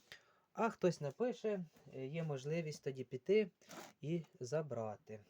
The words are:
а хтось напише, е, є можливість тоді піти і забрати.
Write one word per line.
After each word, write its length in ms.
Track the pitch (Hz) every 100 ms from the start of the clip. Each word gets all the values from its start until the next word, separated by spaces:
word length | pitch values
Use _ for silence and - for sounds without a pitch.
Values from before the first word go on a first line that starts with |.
| - - _ _ _
а 180 | - 196
хтось 300 | - 180 -
напише, 640 | 143 - 247 240 214 196 165 - 139
е, 120 | 131 131
є 160 | 165
можливість 600 | 160 135 143 165 151 147
тоді 220 | 139 131
піти 460 | 127 131 - 214 202 - - - - -
і 220 | 147 170 151 -
забрати. 800 | 123 151 151 117 110 101 - 107